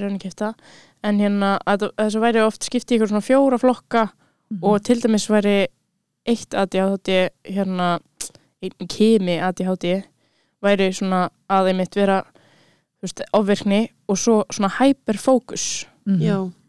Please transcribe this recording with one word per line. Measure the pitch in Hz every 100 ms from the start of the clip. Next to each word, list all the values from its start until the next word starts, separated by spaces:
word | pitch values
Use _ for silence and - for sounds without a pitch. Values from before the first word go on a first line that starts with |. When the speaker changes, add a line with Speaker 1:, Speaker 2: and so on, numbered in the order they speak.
Speaker 1:
er | 202
ekki | 196 185
keypt | -
það, | 208 220 - - - _
en | 208 208
hérna, | 202 202 196 196 -
að | 196
þetta, | 208 -
þessu | 214 214
væri | 233 226 220
oft | 214
skipt | - 247 -
í | 233
eitthvað | 220
svona | 208 -
fjóra | 262 277 247
flokka | 254 240 _ 233 220 - _ _ _
Speaker 2:
Mhm. | 208
Speaker 1:
og | 180 208
til | 208 247
dæmis | 233 214 -
væri | 214 202 202 190 - _ _ _ _ -
eitt | 233 -
A | - 196
D | 190
H | 190 196
D, | - 185 185 -
hérna, | - 196 190 185 180 170 - _ - - _ _
einn | 190 - 180
kimi | - 214 220 180 170
A | 185
D | 180
H | 185 185
D, | 175 190 190 _ _ _ _ _
væri | 196 202 190
svona | 190 190 185 175 - -
að | 190 190
einmitt | 185 180
vera, | 202 196 190 - _ _ _ _ _ _ _
þú | 185
veist, | - -
ofvirkni | 208 202 202 208 202 226 - -
og | 196
svo | - 214 -
svona | - 196
hyperfókus. | - 269 269 - 208 - 254 - - - - - _ -
Speaker 2:
Mhm. | 190
Speaker 3:
Já. | 160 196 190 -